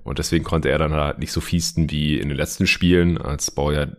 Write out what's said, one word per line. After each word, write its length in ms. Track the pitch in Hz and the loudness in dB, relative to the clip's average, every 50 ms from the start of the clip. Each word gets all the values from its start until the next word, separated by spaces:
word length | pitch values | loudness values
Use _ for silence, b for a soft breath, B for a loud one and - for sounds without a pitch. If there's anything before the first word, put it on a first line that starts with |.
| - | -10
Und 140 | - - - | -6 -6 -4
deswegen 260 | - - 85 80 73 | -2 0 0 0 0
konnte 240 | - 85 82 76 67 | 0 0 0 2 2
er 80 | 69 76 | 2 2
dann 160 | 80 76 78 | 2 2 0
halt 260 | 78 73 71 - - | 0 0 -2 -2 -4
nicht 140 | - - - | -6 -4 -4
so 80 | - | -4
feasten 500 | - - - 85 82 - - 82 80 71 | -2 0 0 0 0 0 0 0 0 0
wie 260 | 73 76 76 76 76 - | 0 -2 0 0 0 0
in 120 | - 71 | 0 -2
den 80 | 71 67 | -4 -4
letzten 280 | - - - - 98 | -4 -4 -2 0 0
Spielen, 520 | 92 101 - 92 87 90 90 85 87 85 - | 0 2 2 4 4 6 6 6 4 2 0
als 340 | - - 73 - - - | -2 -4 -4 -4 -6 -6
Bau 200 | - - 71 73 | -4 -2 -2 0
ja 160 | 73 73 73 - - | 0 -2 -2 -4 -6